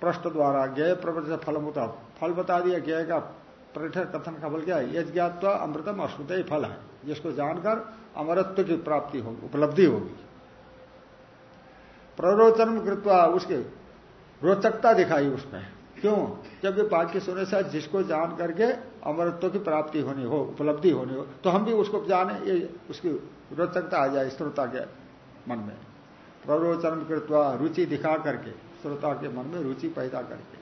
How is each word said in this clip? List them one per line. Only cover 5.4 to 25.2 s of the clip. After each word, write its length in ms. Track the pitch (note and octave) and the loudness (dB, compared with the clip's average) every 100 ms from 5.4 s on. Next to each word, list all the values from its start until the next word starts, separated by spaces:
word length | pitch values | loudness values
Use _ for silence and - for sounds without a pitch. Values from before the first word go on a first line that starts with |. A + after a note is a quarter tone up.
| G3 | 0
अमृतम 500 | G3+ D#3 D3+ G3+ G3 | 0 -2 -4 -6 -4
अश्नुते, 400 | D3+ - C#3+ F#3 | -6 -6 -6 -4
फल 220 | - D3+ | -2 -2
है, 120 | A2 G#2 - - | -4 -8 -16 -14
जिसको 280 | C#3 D3 E3+ | -10 -8 -6
जानकर 520 | C3 D3 E3+ G3+ A3+ - - - - | -4 -2 -2 -2 -2 -4 -16 -14 -8
अमरत्व 460 | D#3 F3+ F#3+ F#3+ | 0 0 2 0
की 120 | E3 E3 | 0 0
प्राप्ति 400 | D#3 D3 - C3+ | 0 -2 -2 -6
होगी, 280 | A2+ A2+ - | -6 -8 -4
उपलब्धि 380 | C#3+ D3+ D3+ | 2 2 6
होगी। 300 | E3+ A2 F#2+ - - - - - - - - - - - - - - - - - - - - - | 6 6 -2 -12 -18 -20 -20 -20 -20 -20 -20 -20 -20 -20 -20 -20 -20 -20 -20 -20 -20 -20 -16 -2
प्ररोचनम 640 | F3 G3+ A3+ A3 A3+ A3+ | 4 8 8 8 4 2
कृत्वा, 440 | F#3 G3 G3+ F#3 E3+ | -2 0 6 8 8
उसके 300 | F3+ F3+ D3 - - - - - - - - | 4 0 -4 -4 -10 -20 -20 -20 -20 -20 0
रोचकता 500 | D3+ G3 A3 - A#3 | 4 4 4 4 6
दिखाई 360 | G#3 E3 D#3 C#3 | 6 6 4 2
उसमें। 380 | B2 - F#2+ - - - - | 0 -6 -12 -14 -18 -20 -2
क्यों? 160 | G3+ G#3 D#3 - - - | 2 2 0 -6 -14 -4
जब 160 | F#3+ G3 | -2 2
ये 40 | G#3 | 2
वाक्य 340 | E3 E3+ G3 | 2 2 -2
सुने 240 | F#3 F#3 | -4 -4
से 180 | F#3+ G3+ | 0 0
जिसको 380 | D#3 D3+ D3 G3 | 0 -4 -2 0
जान 340 | F3 D#3 E3+ E3+ | 0 0 0 -2
करके 280 | E3+ E3 A#3 B3+ - - C#3+ | -2 2 2 2 -6 -8 -4
अमरत्व 420 | D#3 E3+ E3+ F#3 | 0 0 0 -2
की 80 | G3 | -2
प्राप्ति 420 | G3 D#3 D3+ D#3 | 0 0 0 -2
होनी 240 | C3 C#3 | -2 -4
हो, 160 | A#2+ C#3+ | -2 -2
उपलब्धि 460 | C3 - D3 D3 F#3 | -2 -2 0 4 4
होनी 240 | C3 B2+ | 2 0
हो, 120 | C3 C#3 - | -6 -8 -4
तो 60 | F#3+ | 2
हम 140 | F#3 | 2
भी 80 | G#3+ | 2
उसको 300 | A3 - G3+ | 2 2 0
जाने, 300 | F3+ F3+ G3 G3+ G3 | 2 2 2 -2 -2
ये 280 | F3+ - - - | -2 -2 -8 -14
उसकी 180 | - F3 C3 - - - | -6 -4 -4 -6 -18 -10
रोचकता 460 | C#3+ F3 F#3 E3 F3 | -2 0 0 0 2
आ 80 | C3+ | 2
जाए 240 | C#3 C3 | 2 -2
श्रोता 360 | - D3+ D3 B2 | -4 -4 -2 -2
के 180 | B2+ - - - - | -2 -8 -12 -20 -20